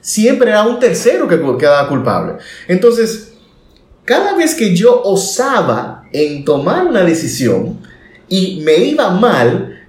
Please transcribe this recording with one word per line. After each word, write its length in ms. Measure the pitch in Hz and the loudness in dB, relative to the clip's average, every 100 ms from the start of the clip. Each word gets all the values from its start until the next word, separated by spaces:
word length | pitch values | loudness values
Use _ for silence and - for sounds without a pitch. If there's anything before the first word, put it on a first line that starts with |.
Siempre 500 | - - 220 269 240 | -6 0 2 4 2
era 120 | 214 | 2
un 140 | 220 247 | 0 2
tercero 460 | 247 165 233 339 226 | 0 2 0 0 0
que 100 | 160 | 0
cu-, 160 | 139 120 | 0 0
quedaba 300 | 147 143 139 | 2 2 2
culpable. 460 | 139 117 95 85 - - - - | -2 -2 -2 -4 -10 -16 -20 -2
Entonces, 680 | 185 240 226 226 - - - _ _ _ _ _ - | 2 4 4 -2 -4 -14 -20 _ _ _ _ _ -16
cada 320 | - 302 392 381 | -2 0 0 0
vez 180 | 311 | 0
que 200 | - 214 175 | 0 0 4
yo 240 | 226 247 | 4 4
osaba 1000 | 196 190 - - 269 247 139 117 127 - - | 2 -2 -2 -4 -2 0 0 -4 -6 -14 -10
en 320 | - 151 147 | -4 -2 -2
tomar 420 | 143 143 151 330 359 | -2 0 0 0 0
una 160 | 233 | 2
decisión 720 | 175 160 127 - 117 98 - - - - - - _ | 2 0 -4 -4 -2 -2 -4 -10 -16 -20 -20 -20 _
y 320 | 190 185 156 | -2 -2 -2
me 120 | 151 156 | 2 2
iba 320 | 269 302 214 | 2 0 0
mal, 680 | 180 233 135 120 - - - | 2 2 2 0 0 -6 -14